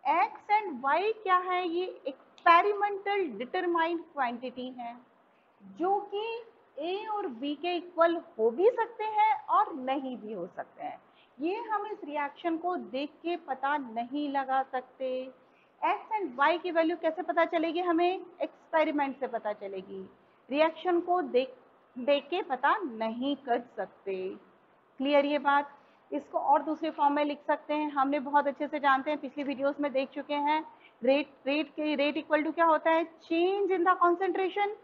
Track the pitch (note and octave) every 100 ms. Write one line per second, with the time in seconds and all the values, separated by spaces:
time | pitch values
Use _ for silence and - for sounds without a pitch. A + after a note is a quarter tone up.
0 | - D#4+ G#4+ - - G#4 G4+ B3 C4+ D#4
1 | G#4 A4 F#4+ F4+ F4+ F4+ F4+ E4+ F#4 -
2 | C#4 C4+ - - F4 E4+ G4+ G4+ G#4 G4
3 | G4 G4+ E4+ G#3 B3 F#4 F4+ E4+ E4 E4+
4 | - C#4+ B3 A#3+ B3+ B3 B3+ B3 A#3 A#3+
5 | _ _ _ _ _ _ G3 G3 F4+ G4+
6 | - G4+ A4+ A#4 A#4 _ _ - D#4+ F#4+
7 | A4 G#4 F#4 A3+ C#4+ C#4+ F4 F4 F4 D#4+
8 | E4+ E4+ - - A3+ A#3 G4+ A#4+ A4+ -
9 | G#4+ G#4+ G#4+ G4+ - E4+ G4+ D4+ B3+ C#4
10 | C4 A#3+ G#3 G#3+ F3 - C3 - D3 C3
11 | _ _ _ - D#4 G#4+ A4+ G#4 G#4 G#4
12 | C#4+ D4 C#4+ C#4+ F4 E4 F4 F4 G#3+ B3+
13 | D4 - E4 F4 E4+ C4+ C#4 D4 B3+ A3
14 | A#3+ C#4+ D4 C#4 C4 C4 C4 C4 B3 -
15 | C4 B3+ C4 - _ _ _ _ D#4 G4+
16 | - G#4+ E4+ B3 C#4+ E4+ F4+ E4 E4 E4+
17 | D#4+ D#4+ E4+ E4+ E4 E4+ E4 D#4+ F4+ E4
18 | F4 F#4 - - - - _ D#4+ D#4 D4
19 | C#4 C4 B3 A3+ G#3+ G#3 G3 F#3+ F#3+ G3
20 | F#3+ - _ _ - C#4 D#4+ D#4+ F4+ F4
21 | F4 F4+ C#4 B3 C4 - - _ _ B3
22 | B3 C#4+ C#4+ F4 F4+ B3 C#4+ G#4 E4+ A3
23 | A3+ A#3 C4+ C#4 B3+ B3 B3 - F#3+ -
24 | G3 F#3+ F#3 G#3 - _ _ _ _ _
25 | C4+ D4 C#4+ D4 C#4+ C#4+ C#4+ - _ _
26 | _ C#4+ - E4 - D4+ D#4+ D#4 D#4+ D#4+
27 | C#4+ D4 D4 C#4+ - D4+ - D4+ D4+ C#4+
28 | C4+ D4 C4+ C#4+ C#4+ C4+ C#4+ D4+ C#4 C4+
29 | C4+ D4 C#4 - C#4 B3+ C#4 C#4+ C#4+ C4
30 | C4+ D4 C#4 C#4+ C#4+ D#4 D#4+ - - _
31 | A#3+ C#4 C#4+ - B3+ D4 D4+ - D4+ C#4+
32 | D4 D4+ D4+ D4+ D#4 D#4 E4 D#4 D#4+ D#4+
33 | E4 - - E4 F4+ G4 G4 F#4+ F4 F#4
34 | F4+ F4 F#4+ F4+ F#4+ G4+ G4+ G#4+